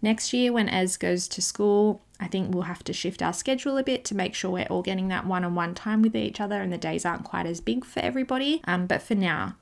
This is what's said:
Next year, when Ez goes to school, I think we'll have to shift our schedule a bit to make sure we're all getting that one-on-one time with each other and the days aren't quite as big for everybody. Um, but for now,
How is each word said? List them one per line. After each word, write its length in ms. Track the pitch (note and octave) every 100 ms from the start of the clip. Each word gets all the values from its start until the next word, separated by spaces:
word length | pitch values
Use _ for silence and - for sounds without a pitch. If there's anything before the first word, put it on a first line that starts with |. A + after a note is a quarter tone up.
Next 320 | G#3+ A3 -
year, 180 | B3 B3
when 160 | A#3+ G#3
Ez 300 | F#3 F#3 -
goes 320 | F3+ F3+ F3+
to 120 | -
school, 600 | - - G#3 G3+ G#3 G3+ - -
I 80 | F#3
think 260 | F#3+ F#3
we'll 100 | F3+
have 200 | F3 F3
to 100 | -
shift 300 | - F3+ F#3
our 100 | E3+
schedule 440 | F3+ - C4 C#4+ C4+
a 60 |
bit 200 | C4 C4 -
to 100 | G3+
make 200 | F#3 -
sure 160 | F#3
we're 140 | F3+ -
all 180 | F#3
getting 240 | F3+ F#3+ F#3+
that 180 | F#3 -
one-on-one 480 | F#3 F3+ F3 E3+
time 280 | F3 G#3+ A3
with 140 | A3 A3
each 240 | G#3+ G#3+
other 220 | G3+ G3+
and 100 | F#3+
the 60 | E3+
days 280 | D#3+ E3+ F3
aren't 180 | E3+
quite 240 | - F3+ E3+
as 140 | E3+
big 220 | - A#3+ B3+
for 140 | -
everybody. 600 | - B3+ C4 C4 C#4 D#4+ -
Um, 200 | F3+ F3+
but 160 | D3+
for 140 | - G#3+
now, 400 | F3+ D#3+ - -